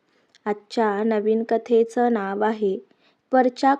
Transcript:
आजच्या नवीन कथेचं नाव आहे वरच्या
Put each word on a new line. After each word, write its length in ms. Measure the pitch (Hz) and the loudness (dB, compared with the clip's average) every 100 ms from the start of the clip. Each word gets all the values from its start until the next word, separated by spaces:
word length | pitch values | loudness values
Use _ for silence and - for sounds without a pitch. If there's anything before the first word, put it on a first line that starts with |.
| _ _ _ _ | _ _ _ _
आजच्या 580 | - 208 - - 220 202 | -6 -6 -6 -2 0 0
नवीन 400 | 226 220 208 220 226 | 0 0 0 0 0
कथेचं 640 | 226 226 233 226 254 240 | -2 2 2 2 0 0
नाव 300 | 226 196 202 | 0 -4 -2
आहे 360 | 214 220 208 202 - _ _ _ - | -2 -2 -2 -4 -10 _ _ _ -2
वरच्या 420 | 254 254 247 277 285 | 2 2 2 0 0